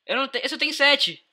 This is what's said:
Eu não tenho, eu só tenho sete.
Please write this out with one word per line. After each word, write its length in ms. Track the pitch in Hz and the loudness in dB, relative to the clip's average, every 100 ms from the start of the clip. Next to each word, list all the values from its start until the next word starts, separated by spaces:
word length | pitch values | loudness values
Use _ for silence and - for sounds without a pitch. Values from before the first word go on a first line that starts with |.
Eu 120 | - 233 | -6 -4
não 120 | 269 | -2
tenho, 160 | 247 | -6
eu 40 | - | -8
só 80 | 311 | -6
tenho 160 | 302 | -4
sete. 520 | - 285 277 180 156 _ | 2 4 4 0 -4 _